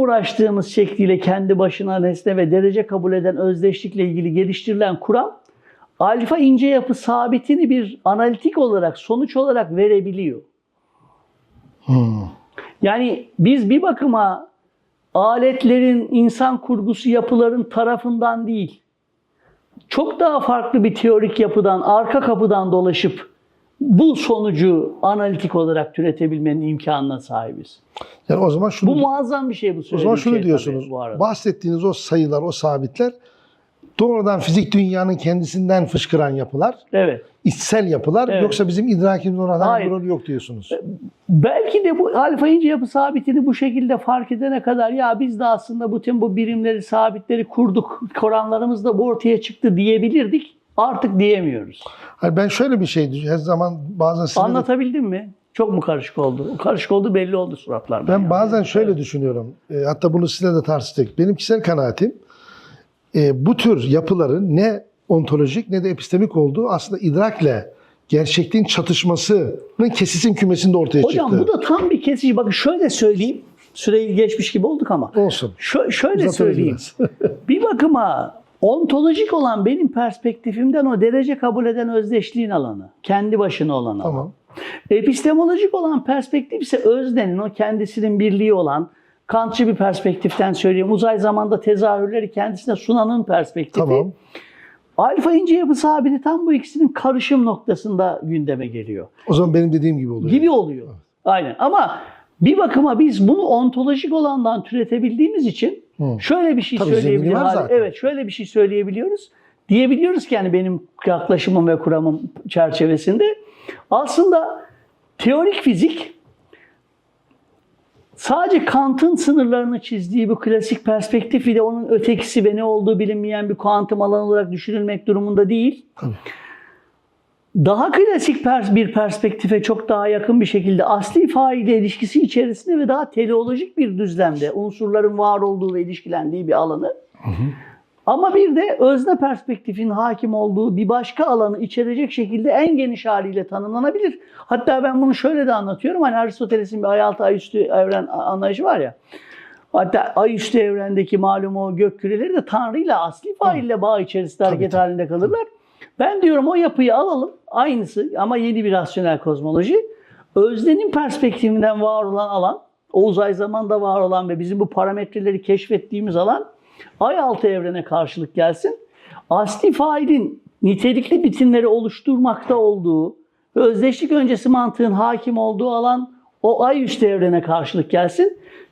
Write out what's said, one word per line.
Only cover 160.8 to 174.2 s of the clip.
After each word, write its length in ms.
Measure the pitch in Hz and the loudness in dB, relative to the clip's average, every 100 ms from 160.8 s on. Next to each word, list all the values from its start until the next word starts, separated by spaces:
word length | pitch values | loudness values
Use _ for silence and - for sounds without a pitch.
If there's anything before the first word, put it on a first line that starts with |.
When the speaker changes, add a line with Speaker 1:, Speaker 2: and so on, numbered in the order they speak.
| 427 | 0
Speaker 1:
perspektifinden 880 | 294 285 - 247 - 220 220 214 208 | -2 -2 -2 -2 0 0 2 0 0
var 220 | 214 220 | 0 0
olan 260 | 196 202 208 | -2 -2 -2
alan, 300 | 196 185 - - _ _ | -2 -2 -4 -12 _ _
o 100 | 185 | 2
uzay 300 | 214 185 202 | 2 2 0
zamanda 480 | 185 208 220 208 208 | -2 -4 -4 -2 -2
var 200 | 202 196 | 0 0
olan 280 | 185 185 180 | 0 -2 -2
ve 100 | 170 | -6
bizim 200 | 175 202 | -4 -4
bu 100 | 196 | -4
parametreleri 720 | - 190 202 202 220 196 190 | -4 -4 -4 -8 -6 -4 -4
keşfettiğimiz 720 | 196 196 - 214 - 202 208 170 | -2 -4 -2 -6 -4 -8 -4 0
alan 300 | 196 254 - _ _ - - - | 0 -2 -6 _ _ -20 -18 -4
ay 200 | 247 359 | -2 0
altı 280 | 262 220 208 | -2 0 0
evrene 360 | 190 175 180 | 0 -4 -8
karşılık 520 | 165 165 156 175 156 180 | -4 -4 -4 -6 -6 0
gelsin. 420 | 165 160 427 453 - _ - - - | 0 0 -4 -6 -14 _ -20 -18 -2
Asli 420 | 185 208 - 415 | -2 -2 0 0
failin 680 | 269 302 302 294 285 180 - _ _ | 2 0 0 2 2 0 -8 _ _
nitelikli 640 | 190 196 247 247 - 349 | 0 2 2 0 0 2
bitimleri 440 | 302 - 254 240 233 | 2 2 4 4 4
oluşturmakta 880 | 226 220 - - 247 254 214 - 240 | 2 0 -4 -2 2 0 0 -2 2
olduğu 600 | 214 202 170 160 170 - _ _ _ - | 2 2 0 0 -2 -6 _ _ _ 0
ve 60 | |
özdeşlik 500 | 240 202 262 247 302 | 2 4 0 0 0
öncesi 380 | 302 | 2